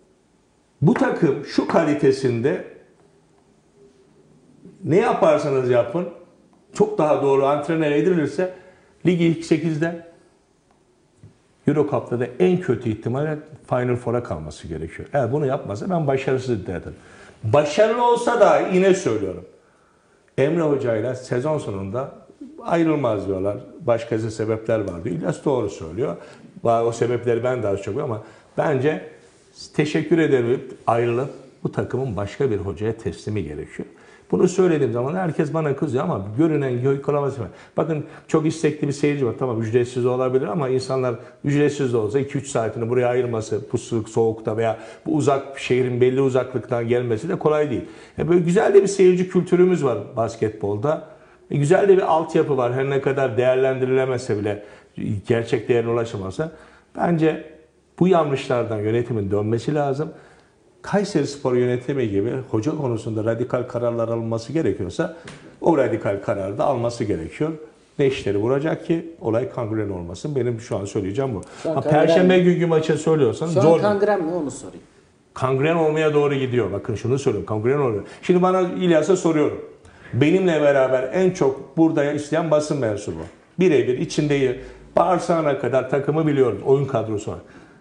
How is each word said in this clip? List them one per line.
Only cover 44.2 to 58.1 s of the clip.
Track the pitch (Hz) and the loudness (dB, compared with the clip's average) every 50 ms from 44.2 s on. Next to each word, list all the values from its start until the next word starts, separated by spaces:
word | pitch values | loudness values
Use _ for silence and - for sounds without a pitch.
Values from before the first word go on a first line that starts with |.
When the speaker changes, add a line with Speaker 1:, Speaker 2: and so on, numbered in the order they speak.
| 113 113 110 - - 117 107 110 | 2 2 0 -2 -4 -4 -2 0
Speaker 1:
veya | 113 113 110 - - - - - - | 0 -2 -2 -4 -8 -16 -18 -10 -4
bu | 156 156 | -2 0
uzak | 151 135 135 139 135 - - - - | 0 2 2 2 0 0 -6 -12 -8
şehrin | - - 127 123 127 123 123 120 | -4 0 2 2 2 0 2 2
belli | 123 127 127 135 | 2 4 4 4
uzaklıktan | 139 135 123 127 123 127 - 123 110 - 123 120 117 113 | 2 2 2 0 -2 -2 -4 -6 -6 -4 -4 -2 0 0
gelmesi | 120 123 123 120 117 107 - 170 | 0 0 0 0 -2 -4 -4 -4
de | 190 - | -4 -2
kolay | - 156 151 151 151 143 | 0 0 2 2 0 0
değil. | 120 92 87 - - - - - - - | -2 -4 -6 -8 -14 -18 -20 -12 -8 -4
E | - 151 | 0 2
böyle | 175 185 | 4 4
güzel | 165 165 175 208 226 - 403 | 4 4 2 2 4 6 6
de | 403 | 6
bir | - 190 | 6 6
seyirci | - - 190 185 180 180 185 180 | 4 6 6 6 6 4 2 0
kültürümüz | - 185 175 - 180 175 180 185 185 160 143 | 0 0 0 4 4 4 6 4 4 2 2
var | 131 113 104 - - - | 0 0 -2 -4 -6 -4
basketbolda. | 117 113 110 - - 117 104 - - - 101 101 104 110 147 160 - - - - - - - - _ _ - | -4 -4 -4 -2 -2 -2 -2 -2 -2 -4 -4 -4 -2 0 -2 -2 -2 -4 -12 -20 -20 -20 -20 -20 _ _ -4
E | 147 147 | -2 0
güzel | 143 143 185 190 208 202 | 2 4 4 4 6 6
de | 190 180 | 6 6
bir | 190 - 156 | 4 2 2
altyapı | 160 165 - - 165 156 143 143 131 | 0 0 0 0 0 0 2 0 0
var. | 123 120 123 | 0 0 0
Her | 131 135 139 | -2 -2 -2
ne | 139 135 | -2 -2
kadar | 139 139 131 143 135 131 113 110 | 0 0 0 0 0 0 0 0
değerlendirilemese | 123 127 131 131 135 131 131 127 131 127 131 131 131 131 127 117 - - 110 101 | 0 2 2 2 2 0 0 0 0 0 2 2 0 0 -2 -4 -4 -4 -4 -2
bile | 104 107 104 101 - - - - - _ _ - 104 101 110 101 - - | -2 -4 -4 -6 -8 -16 -20 -20 -20 _ _ -10 -6 -6 -6 -4 -2 0
gerçek | 120 117 113 - - 120 107 - | 0 0 0 -2 -2 -2 0 2
değerine | 123 117 113 117 | 2 2 2 0
ulaşamasa | 113 117 113 113 - 104 95 92 92 - 156 160 - - - - - - _ _ - - | 0 -2 -2 -4 -6 -8 -8 -8 -6 -6 -6 -8 -8 -14 -20 -20 -20 -20 _ _ -8 -4
bence | - 175 175 160 156 156 - - - - - - - _ _ _ _ _ _ - | 0 0 2 2 2 2 2 0 -6 -14 -20 -20 -20 _ _ _ _ _ _ 2
bu | 175 | 4
yanlışlardan | 180 | 4